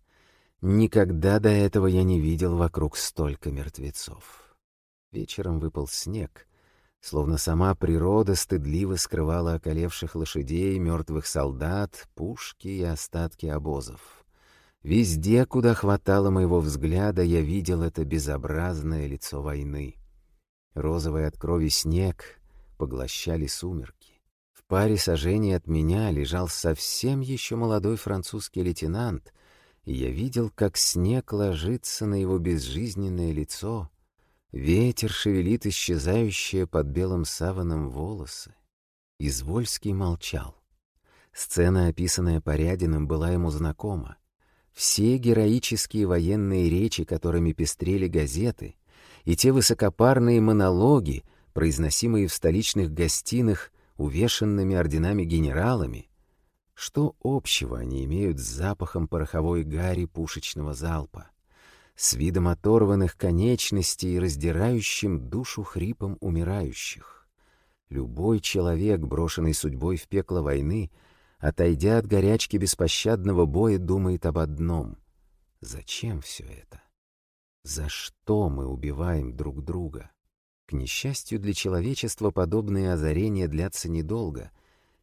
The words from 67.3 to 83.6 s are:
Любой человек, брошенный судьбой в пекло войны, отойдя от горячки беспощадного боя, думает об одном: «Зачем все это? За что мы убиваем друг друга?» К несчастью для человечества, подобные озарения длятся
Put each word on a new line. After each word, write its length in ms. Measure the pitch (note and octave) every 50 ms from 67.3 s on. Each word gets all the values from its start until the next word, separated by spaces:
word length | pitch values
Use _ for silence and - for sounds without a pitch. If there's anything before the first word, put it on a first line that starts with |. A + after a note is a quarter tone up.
| _ _ _ _ _ _ _ _ _ _ _ _
Любой 500 | C2+ C2+ B1+ A#1 A#1+ D#2 F#2 A2 A2+ G2+
человек, 600 | - - - F#2+ F2 F2 E2 D#2+ G2 G#2+ G2+ E2
брошенный 520 | D2+ B1+ C#2+ D2+ E2+ E2 - - E2 D#2+ D2+
судьбой 440 | - - D2+ C2+ B1+ D#2+ F2+ F#2
в 100 | D#2+ -
пекло 340 | - G2 G2 F#2 - F#2 F2
войны, 480 | D2 C#2+ C#2+ C#2+ C#2 D2+ F#2+ A2 F#2 - - _ _ _ _ _ _ _ _
отойдя 600 | _ - D2+ - - E2+ E2+ E2 C2+ E2 G#2 A2+
от 100 | A#2 G#2+
горячки 500 | G2+ G#2 G2 F#2+ G2+ A2 A2+ - - G#2
беспощадного 880 | G2 G2 F#2+ - - F2+ D#2 - - - A2 A#2 G2 F#2 G2+ F#2+ F2 E2+
боя, 320 | D2 C#2 F2+ A2 A2+ G2+
думает 480 | F#2 F2+ E2 F#2 G2 F#2+ F#2 F2+ E2 -
об 140 | E2 D2+ E2
одном: 580 | D#2+ D2+ D2 D2 E2 E2+ E2+ D#2+ B1 G#1 G1+ - _ _ _ _ _ _ _ _ _ _ _ _
«Зачем 600 | - G#2 A2+ D#2 - - - - - A#2 G2 D2
все 240 | - - - - B1
это? 360 | C2+ C2+ - - _ - - _ _ _ _ _ _ _ _ _ _ _ _ _ _ _ _ _
За 260 | C#2 D2 D#2+ D2+ C#2+
что 600 | - - - - - _ _ - G#2+ G#2+ G2 D#2+
мы 160 | C#2 C2+ C2+
убиваем 720 | C2 C2+ B1+ C#2 D2 C#2 C#2 E2+ F2 E2+ D#2 C2 A#1+ A#1+
друг 280 | C2+ D2 D2 C2+ D2 C#2
друга?» 460 | - E2+ F2+ F2 D2+ - - - - _ _ _ _ _ _ _ _ _ _ _
К 80 | - D#2
несчастью 640 | C2+ B1+ A#1+ - - - C3+ C3+ - - - A2+ G#2
для 140 | G2 G#2 F#2+
человечества, 800 | - - G2 F#2 F2 F2+ B2 C3+ - - A2 - - G#2+ G2+
подобные 600 | - - F#2 E2 G#2+ A2+ G#2+ G2+ G2 F#2+ F#2+ F#2 F2
озарения 560 | D#2 D2+ D#2 D#2 E2+ G#2 A2 G2+ F#2 F2+ D#2
длятся 400 | D2 D#2